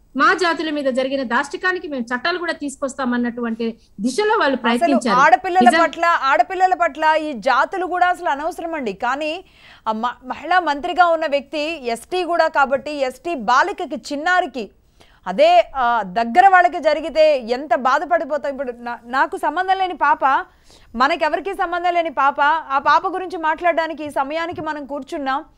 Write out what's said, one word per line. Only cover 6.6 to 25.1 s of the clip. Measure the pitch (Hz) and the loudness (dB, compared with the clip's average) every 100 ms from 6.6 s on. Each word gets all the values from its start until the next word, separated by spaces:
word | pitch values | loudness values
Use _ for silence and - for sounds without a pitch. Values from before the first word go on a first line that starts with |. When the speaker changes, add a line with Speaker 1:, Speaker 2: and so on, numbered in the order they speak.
| 370 | 0
Speaker 2:
పట్ల | 349 339 285 311 320 | 2 0 0 2 2
ఈ | 302 | 0
జాతులు | 240 226 254 311 381 359 | -2 0 2 2 -2 -4
కూడా | 359 359 | 2 2
అసలు | 359 349 | 2 -2
అనవసరం | 277 320 339 330 320 | -2 -4 -6 -6 -6
అండి. | 233 | -6
కానీ | 185 240 277 202 233 - _ - - 226 | -4 -4 -2 -4 -6 -12 _ -20 -10 -6
ఆ | |
మ-, | 220 240 233 254 | -4 -4 -6 -12
మహిళా | 233 294 359 | -10 0 0
మంత్రిగా | 320 285 349 339 349 | 2 -2 -2 2 4
ఉన్న | 330 320 | 4 0
వ్యక్తి | 285 277 311 302 330 240 | -2 -4 -6 -4 -6 -6
ఎస్టీ | 226 - 359 | -6 -4 -4
కూడా | 330 339 320 | 0 0 2
కాబట్టి | 311 262 277 285 | 2 0 0 -4
ఎస్టీ | 294 254 254 349 311 | -4 -4 -4 -6 -4
బాలికకి, | 208 254 339 - 311 294 - | 0 2 2 -2 -8 -8 -8
చిన్నారికి | 285 339 359 349 254 196 _ _ _ _ _ 185 | -6 0 0 0 -6 -10 _ _ _ _ _ -6
అదే, | 190 320 349 339 269 | 2 6 6 4 0
ఆ, | 240 233 | 0 0
దగ్గర | 196 202 233 285 392 | -2 -4 2 6 8
వాళ్ళకి | 370 349 339 | 8 4 2
జరిగితే | 302 302 311 311 311 277 | 0 0 0 4 4 4
ఎంత | 220 247 294 302 | -2 -6 -2 0
బాధపడిపోతాం. | 254 285 359 339 285 294 294 | 2 0 2 -2 0 -4 -6
ఇప్పుడు | 269 254 | -6 -8
నా-, | 233 240 233 | -8 -12 -12
నాకు | 233 262 320 381 | -6 -2 -2 -2
సంబంధం | 311 320 370 381 | -4 -2 -2 0
లేని | 370 | -2
పాప, | 320 294 415 262 302 370 _ _ - - 226 | 0 0 2 2 0 -2 _ _ -20 -14 -2
మనకెవరికీ | 277 339 311 339 370 | 0 2 0 -2 -4
సంబంధం | 370 349 349 349 | -4 -4 -2 0
లేని | 349 330 | 0 -2
పాప, | 285 277 277 | 0 0 2
ఆ | 285 320 262 277 | 2 0 -2 -2
పాప | 294 311 359 | 2 2 2
గురించి | 370 370 359 | -4 -6 -6
మాట్లాడడానికి | 320 320 349 330 320 302 294 | -4 0 0 0 -2 -6 -6
ఈ | |
సమయానికి | 302 269 320 330 359 | -4 -4 -4 -6 -6
మనం | 311 302 262 | -8 -8 -8
కూర్చున్నాం. | 285 269 | -10 -8